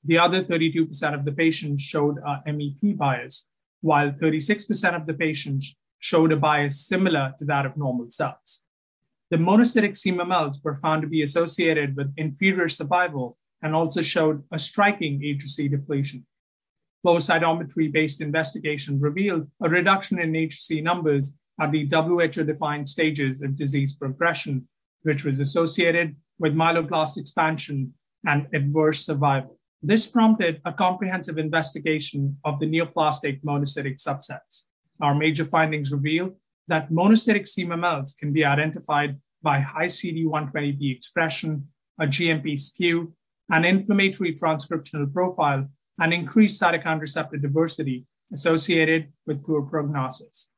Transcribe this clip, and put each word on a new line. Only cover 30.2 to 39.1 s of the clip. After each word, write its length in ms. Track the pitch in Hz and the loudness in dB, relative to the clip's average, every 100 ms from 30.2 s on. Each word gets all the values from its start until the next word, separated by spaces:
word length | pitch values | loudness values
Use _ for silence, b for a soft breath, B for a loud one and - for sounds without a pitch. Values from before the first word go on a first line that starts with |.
| 220 220 170 156 | 6 6 2 0
a 80 | - | -8
comprehensive 680 | - 185 185 190 185 175 156 | 0 0 0 -4 -4 -4 -4
investigation 1000 | 156 160 156 160 151 156 147 143 139 139 | 0 0 -2 -4 -2 -2 -2 -4 -4 -4
of 140 | 151 143 | -6 -4
the 80 | 156 | -2
neoplastic 800 | 160 165 170 151 147 147 139 | 0 -2 0 0 0 -4 -6
monocytic 580 | 147 143 143 - 139 135 | -4 -2 -2 -4 -6 -6
subsets. 600 | 151 139 - 127 _ - - _ _ _ | -6 -6 -8 -12 _ -14 -14 _ _ _
Our 140 | 147 | 2
major 300 | 147 156 156 | 4 2 0
findings 480 | 156 165 156 151 139 | 0 2 2 0 -2
reveal 420 | 143 143 160 185 - _ _ - | -2 0 0 -2 -8 _ _ -2
that 240 | 160 147 | -2 0
monocytic 560 | 160 190 220 233 202 196 | 2 6 6 6 0 0
C 160 | - | -6
M 80 | 170 | -4
M 140 | 170 | -2
Ls 280 | 175 147 139 | -2 -2 -6
can 200 | - 147 | -8 -2
be 120 | 151 | 2
identified 760 | 143 143 156 147 - 147 147 | 4 2 0 -4 -2 0 0